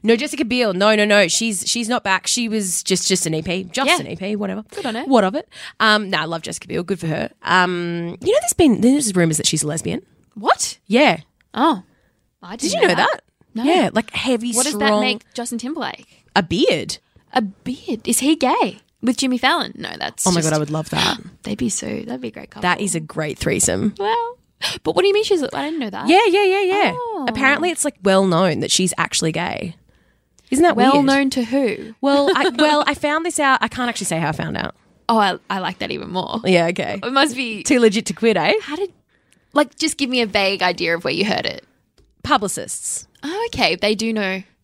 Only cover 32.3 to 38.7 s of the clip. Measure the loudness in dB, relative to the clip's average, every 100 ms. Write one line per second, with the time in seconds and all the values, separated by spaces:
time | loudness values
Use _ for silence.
32.3 | 2 2 2 4 4 2 0 -2 0 -2
33.3 | 0 2 2 0 -4 -6 -4 -4 -2 -2
34.3 | -2 -6 -6 -8 -10 _ _ 0 2 2
35.3 | 0 _ -6 -6 -6 -8 -8 -6 -6 -6
36.3 | -4 2 2 2 -2 -6 -6 -2 0 0
37.3 | 0 -8 -8 0 4 6 4 -4 0 0
38.3 | 2 2 0 -2